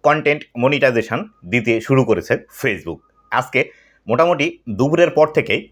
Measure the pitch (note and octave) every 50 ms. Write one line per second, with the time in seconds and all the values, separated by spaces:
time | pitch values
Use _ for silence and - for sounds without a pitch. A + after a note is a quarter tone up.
0 | - D3 D3+ D#3 D3+ D3 D3 D3+ - _ _ A#2+ A#2+ C3+ D3 C3+ C3+ C3 A#2+ A#2
1 | G#2+ - A2 C#3+ G#3+ - _ _ - F2 G2 B2 G#2 A#2 A2+ A2+ - - C3+ C3
2 | B2+ G#2 G#2+ F2+ - - B2 - - _ - - - B2+ G2+ E2+ - E2+ D#2+ -
3 | _ _ _ _ _ _ A2 B2 C3 - - B2+ - - _ _ _ _ _ _
4 | _ - A2+ B2+ E3 F3 F3 C#3+ C#3+ F3 E3+ _ _ A#2+ G#2 G2 C3 C#3+ D#3 E3+
5 | E3+ D#3+ - D3+ D#3 D3+ D#3 D#3 A#2+ A#2 G#2 C#3 - -